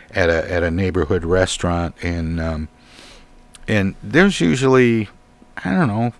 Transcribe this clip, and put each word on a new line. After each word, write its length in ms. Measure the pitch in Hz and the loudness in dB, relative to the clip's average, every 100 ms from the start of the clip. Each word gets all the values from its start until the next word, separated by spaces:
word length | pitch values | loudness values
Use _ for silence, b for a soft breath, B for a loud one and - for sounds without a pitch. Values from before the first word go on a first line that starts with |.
| b | b
at 180 | - 87 | -2 2
a, 200 | 82 - | 2 0
at 120 | 87 | -2
a 80 | 85 | 0
neighborhood 540 | 85 95 87 78 92 82 | 0 -2 0 0 -2 0
restaurant, 680 | 92 92 - 90 85 85 - | 0 0 -2 -2 -2 -4 -6
and, 380 | 87 85 82 82 | -6 -4 -4 -4
um, 300 | 82 78 78 _ b b b b b b - - - | -4 -6 -8 _ b b b b b b -20 -14 -4
and 260 | 107 98 - | -2 -2 -4
there's 380 | 98 131 196 - | -2 4 4 4
usually, 680 | 87 139 131 131 123 113 104 - _ _ - - - | 0 2 2 4 4 2 -2 -10 _ _ -20 -10 -4
I 60 | 190 | 0
don't 140 | 143 | 0
know, 240 | 104 120 | 0 -2